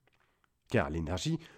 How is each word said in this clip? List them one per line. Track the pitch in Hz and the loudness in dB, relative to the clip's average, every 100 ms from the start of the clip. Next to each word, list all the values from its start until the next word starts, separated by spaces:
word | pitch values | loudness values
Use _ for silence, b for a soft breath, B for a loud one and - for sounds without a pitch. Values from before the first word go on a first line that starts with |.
| _ _ _ _ _ _ - | _ _ _ _ _ _ 0
Car | 113 73 | 2 2
l'énergie, | 80 76 90 156 160 B | 0 -2 -2 0 -2 B